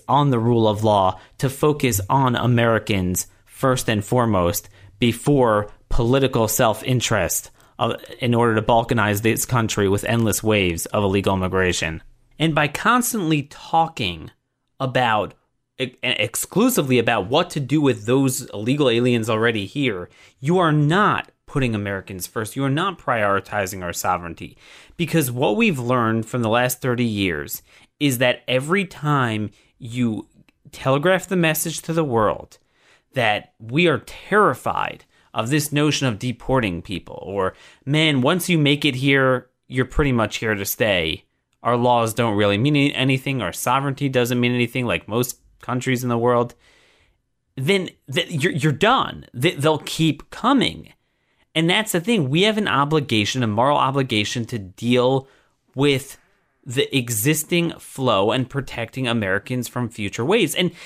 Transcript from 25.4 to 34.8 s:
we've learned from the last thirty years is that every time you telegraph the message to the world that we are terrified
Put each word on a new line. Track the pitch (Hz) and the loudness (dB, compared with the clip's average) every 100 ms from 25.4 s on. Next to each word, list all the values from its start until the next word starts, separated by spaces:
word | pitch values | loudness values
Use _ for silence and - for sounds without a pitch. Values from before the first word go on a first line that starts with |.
| 156 214 | 0 2
we've | 226 139 | 2 2
learned | 120 127 113 113 | 0 0 2 0
from | 110 127 | -2 -4
the | 110 | 0
last | 117 123 - | 2 0 -2
thirty | 131 120 | -4 -2
years | 120 104 95 76 73 - _ - _ - | -2 0 -2 -2 -8 -12 _ -20 _ -2
is | 143 120 | -2 2
that | 127 - - | 0 0 -2
every | 127 139 196 190 | -2 0 -2 -2
time | - 147 143 120 107 101 _ _ _ | -4 0 0 0 -2 -6 _ _ _
you | 113 123 117 104 - _ _ _ - | -12 -2 -2 -2 -8 _ _ _ -20
telegraph | - 135 139 170 185 - | -6 0 2 2 0 0
the | 190 | 0
message | 165 156 165 151 | 0 0 -4 -8
to | - | -4
the | 165 151 117 | -2 0 2
world | 104 - - - _ _ _ _ _ | 2 0 -8 -20 _ _ _ _ _
that | 131 113 104 - _ | -2 0 0 -4 _
we | 113 139 175 | -6 0 2
are | 123 | 2
terrified | - - - 208 185 123 113 - | -4 -18 -2 2 2 2 -4 -4